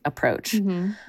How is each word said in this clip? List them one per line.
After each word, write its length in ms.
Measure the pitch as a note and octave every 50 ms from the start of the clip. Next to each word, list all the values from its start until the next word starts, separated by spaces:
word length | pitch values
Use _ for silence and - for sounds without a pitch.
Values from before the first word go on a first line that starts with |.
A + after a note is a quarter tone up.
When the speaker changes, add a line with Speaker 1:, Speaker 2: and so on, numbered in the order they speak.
| -
Speaker 1:
approach." 520 | C#3+ - - - A#2+ - - - - A3
Speaker 2:
Mm-hmm. 340 | G#3+ G3 F#3+ F3+ F3 F3+ G3+ G#3 - -